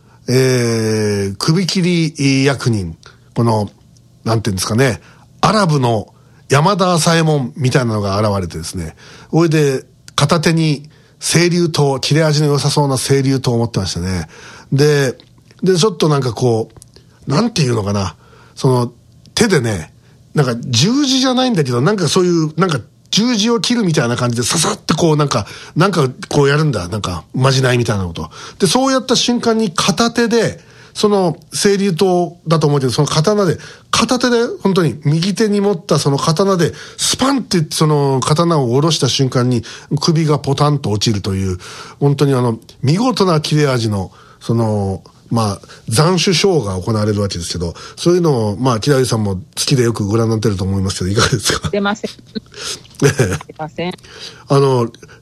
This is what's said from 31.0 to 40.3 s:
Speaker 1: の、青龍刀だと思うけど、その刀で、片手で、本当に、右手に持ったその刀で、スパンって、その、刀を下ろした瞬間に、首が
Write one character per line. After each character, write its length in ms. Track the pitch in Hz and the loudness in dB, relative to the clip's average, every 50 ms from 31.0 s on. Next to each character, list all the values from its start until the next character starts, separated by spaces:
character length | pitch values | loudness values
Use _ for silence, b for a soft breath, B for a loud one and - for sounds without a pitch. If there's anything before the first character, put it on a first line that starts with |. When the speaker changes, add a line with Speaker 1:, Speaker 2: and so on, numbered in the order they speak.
| - 208 | 0 2
Speaker 1:
の、 300 | 208 196 185 170 151 - - - | 2 2 2 0 -2 -4 -8 -10
青 240 | - 151 - 202 196 | -4 0 2 2 2
龍 160 | 196 196 202 | 2 0 0
刀 400 | 175 - 196 185 180 180 175 165 - - - 160 | 0 2 2 2 2 2 0 -2 -6 -8 -4 -2
だ 100 | 165 160 | 0 2
と 80 | 160 | 2
思 100 | 147 147 | 2 0
う 40 | 143 | 0
け 60 | 131 | 0
ど、 60 | 127 | 0
そ 100 | 110 - | 0 0
の 60 | 147 - | 0 0
刀 360 | - 160 156 214 214 208 202 | 0 0 2 2 2 2 2
で、 140 | 170 117 - B B B B B B | 0 0 -4 B B B B B B
片 280 | - - 220 233 262 247 | -2 0 0 0 0 0
手 120 | 254 247 | 0 2
で、 160 | 240 233 233 269 403 - | 2 2 0 -2 -4 -2
本 120 | - 196 185 | -2 0 2
当 80 | 190 | 2
に、 180 | 170 143 107 - - | 0 0 -2 -2 -2
右 300 | 143 151 165 165 208 185 | 0 0 0 0 -2 0
手 140 | - 226 208 | 0 0 2
に 120 | 202 208 | 2 2
持 120 | 196 202 | 0 0
っ 40 | 202 | -2
た 220 | 156 - - 180 147 | -2 0 0 0 0
そ 120 | - 151 | 2 0
の 60 | 139 | 0
刀 400 | 139 - - 160 160 196 196 196 | 0 0 0 0 0 0 0 2
で、 160 | 170 160 117 B B B B B | 2 0 -2 B B B B B
ス 200 | B - - - - | B -4 -4 -2 0
パ 140 | 247 277 | 0 0
ン 80 | 277 262 | 0 0
っ 20 | |
て、 240 | - - - 175 151 - | -2 -2 -2 -2 -2 -2
そ 160 | - - 160 | -2 0 2
の、 340 | 151 151 147 139 139 135 127 | 2 2 2 2 2 0 0
刀 380 | 123 - 151 156 170 170 170 147 | 0 0 2 2 2 2 2 2
を 100 | 135 117 | 2 2
下 120 | 120 139 | 2 2
ろ 100 | 143 170 | 2 2
し 80 | 156 - | 0 0
た 100 | 147 123 | 0 0
瞬 200 | - - 139 127 | 0 0 0 0
間 200 | - 131 120 127 | 2 0 2 2
に、 140 | 127 113 104 B B B B B - 147 | 0 -2 -2 B B B B B -4 -2
首 240 | - - 165 156 160 | 0 2 2 2 2
が 140 | 151 | 2